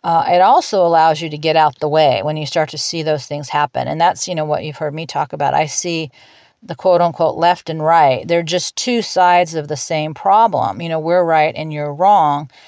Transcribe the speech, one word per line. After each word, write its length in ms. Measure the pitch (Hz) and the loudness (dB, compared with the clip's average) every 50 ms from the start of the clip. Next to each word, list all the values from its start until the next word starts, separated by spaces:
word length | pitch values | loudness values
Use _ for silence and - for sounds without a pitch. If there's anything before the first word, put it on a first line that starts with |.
| - | -2
Uh, 220 | 170 170 165 - - | 0 0 0 2 2
it 140 | 175 175 | 4 4
also 440 | 185 208 254 349 - - - 196 180 | 6 6 6 4 2 0 0 2 2
allows 360 | 170 165 165 160 165 156 147 | 4 4 4 4 4 2 0
you 80 | 170 160 | -4 -8
to 80 | 151 151 | -8 -4
get 180 | 151 160 156 | -2 0 2
out 240 | 160 156 151 135 _ | 4 2 2 0 _
the 80 | - 151 | -4 0
way 340 | 147 156 156 143 123 104 95 | 2 4 4 4 2 2 -2
when 120 | 151 156 | -4 -6
you 100 | 156 151 | -6 -6
start 220 | 139 - 170 156 151 | -4 -2 -2 -2 -2
to 80 | - 147 | -6 -10
see 260 | - - - 165 156 | -8 -8 -6 -6 -2
those 220 | 156 151 147 131 | -2 -2 -4 -4
things 220 | - 147 147 147 - | -8 -10 -10 -8 -4
happen. 400 | - 147 147 139 _ 127 127 131 | -2 -2 -4 -2 _ -6 -6 -6
And 140 | - 160 | -2 0
that's, 260 | 165 180 - - - 180 | 0 0 0 -2 -6 -8
you 80 | 180 | -4
know, 80 | 160 156 | -6 -2
what 220 | 151 151 - - | -2 -4 -4 -4
you've 120 | 151 143 - | -8 -10 -8
heard 160 | 160 151 143 | -8 -8 -8
me 120 | 156 165 | -8 -12
talk 260 | - - 147 147 143 | -8 -6 -6 -6 -6
about. 220 | - 143 147 139 135 | -4 -4 -2 0 0
I 120 | 147 156 | 0 -2
see 460 | 147 - - - 175 170 165 160 151 _ _ _ _ _ _ _ _ _ _ | -2 -4 -6 -6 -4 -6 -6 -6 -8 _ _ _ _ _ _ _ _ _ _
the 140 | _ - 165 | _ -14 -14
quote 240 | - - 190 180 175 | -2 2 2 4 4
unquote 380 | 175 170 139 - 170 156 - - | 2 0 0 0 -2 -2 0 0
left 320 | 165 175 180 - - - | 2 0 0 0 -4 -10
and 120 | 160 160 | -8 -2
right. 460 | 151 156 165 165 156 139 131 117 - - | 0 2 4 6 6 4 4 0 -2 0
They're 160 | 170 170 175 | 0 0 0
just 320 | 156 175 180 - - - | 0 -4 -4 -4 -6 -8
two 260 | - - 247 240 233 | -8 -4 -2 -2 -2
sides 540 | 214 - - 190 180 175 175 175 180 160 160 | -2 -2 0 2 4 4 4 4 2 2 -2
of 140 | 160 147 147 | -8 -6 -6
the 80 | 151 135 | -8 -8
same 360 | - - 170 156 151 156 156 | -6 -6 -4 -4 -4 -6 -8
problem. 680 | - - 196 196 214 226 220 165 131 113 110 95 110 | -4 0 2 4 4 4 2 2 0 -2 -2 -4 -6
You 80 | 170 165 | -6 -6
know, 100 | 165 160 | -4 -4
we're 240 | 156 165 175 180 175 | -2 0 0 2 2
right 320 | 165 160 156 151 156 - | 2 2 2 2 0 -2
and 160 | - 156 156 | -6 -8 -8
you're 220 | 151 151 147 147 143 | -6 -6 -6 -8 -4
wrong. 580 | 147 180 196 208 196 160 147 143 143 151 131 _ - - | 0 2 4 4 4 4 2 0 -2 -4 -10 _ -20 -20